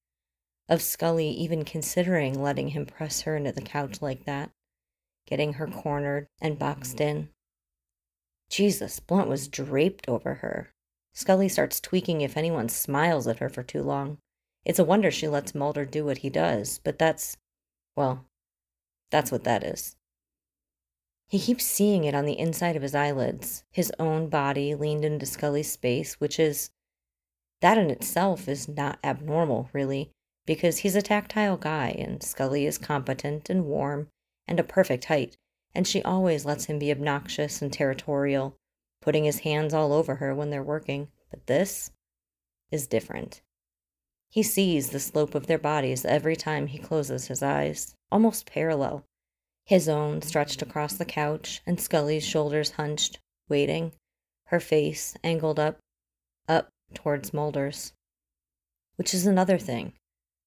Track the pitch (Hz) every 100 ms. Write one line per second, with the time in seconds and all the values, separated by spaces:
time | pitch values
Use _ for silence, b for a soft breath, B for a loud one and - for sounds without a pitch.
0 | _ _ _ _ _ _ - 165 - -
1 | 165 165 151 - 160 165 147 160 151 180
2 | 175 175 139 135 143 143 143 147 139 -
3 | 151 - - 151 139 - - 147 139 -
4 | 143 131 - 139 151 _ _ _ _ _
5 | _ _ - 143 151 147 151 - 156 143
6 | 143 143 143 _ 156 151 143 143 131 127
7 | 151 151 151 _ _ _ _ _ _ _
8 | _ _ _ _ _ - 202 - 98 -
9 | - 185 - 139 139 - 135 135 175 190
10 | - 117 - 135 - - - _ _ _
11 | _ - - 190 196 - 139 - - 185
12 | 180 160 143 156 165 160 113 - - 139
13 | 170 151 120 117 127 - 123 147 139 139
14 | 139 147 _ _ _ _ - 165 160 208
15 | 190 - 156 143 139 147 143 143 135 151
16 | 147 131 135 156 165 110 104 - 147 151
17 | 160 - - - _ _ _ _ _ -
18 | 135 131 - _ _ _ _ _ _ _
19 | _ 151 151 123 120 107 - - - -
20 | _ _ _ _ _ _ _ _ _ _
21 | _ _ _ 196 214 247 - - 208 196
22 | 151 143 147 - 165 156 175 156 135 143
23 | 147 135 - - - - - - 170 -
24 | 160 156 160 156 139 139 143 147 151 151
25 | 151 151 131 - 147 143 151 - 127 127
26 | 156 - 147 - 156 147 - _ _ _
27 | _ _ _ _ _ _ 175 220 170 -
28 | - 170 190 165 - 139 151 143 143 -
29 | 143 131 151 156 160 117 127 143 135 139
30 | 147 _ _ _ - 156 175 160 202 190
31 | 196 208 - 214 208 180 151 156 123 -
32 | - - - - 135 143 143 - - 143
33 | 131 131 147 151 - 185 156 143 139 147
34 | 151 _ _ _ - 175 - 190 180 127
35 | - 151 127 - _ _ _ - 185 202
36 | - 190 185 151 143 147 - 151 147 143
37 | 147 143 - - 147 - 143 - 135 135
38 | - 143 139 139 135 - _ _ _ _
39 | - 151 151 143 156 151 151 156 147 151
40 | 165 131 139 135 147 143 139 151 151 139
41 | 143 _ _ - - 139 190 - - -
42 | _ _ _ _ _ _ _ 156 131 113
43 | - - - - _ _ _ _ _ _
44 | _ _ _ 220 220 - 190 156 135 139
45 | - 156 147 147 131 156 147 151 131 127
46 | - 147 156 160 156 151 143 151 - 160
47 | 135 127 - 131 139 143 147 151 - -
48 | _ 202 220 220 - 147 160 151 135 139
49 | - _ _ _ _ _ - 185 156 151
50 | 151 151 160 156 147 - 151 156 147 -
51 | 175 - 147 156 - - - 175 - 165
52 | 147 156 151 156 147 151 151 - 151 151
53 | - - _ _ _ 143 143 160 165 -
54 | _ _ _ _ _ 170 - 156 147 151
55 | - - 165 165 156 151 151 151 _ _
56 | _ _ _ _ - 160 - _ _ -
57 | 151 143 - 151 151 147 139 - - -
58 | _ _ _ _ _ _ _ _ _ -
59 | 180 185 196 185 185 180 - 120 - -
60 | _ _ _ _